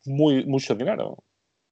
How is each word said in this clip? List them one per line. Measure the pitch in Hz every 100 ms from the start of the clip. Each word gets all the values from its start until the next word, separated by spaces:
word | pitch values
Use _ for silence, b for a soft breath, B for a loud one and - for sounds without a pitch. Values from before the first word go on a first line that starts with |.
| 135
muy, | 139 151 135 139
mucho | 135 -
dinero. | 107 131 - 52 - _ _ _ _ _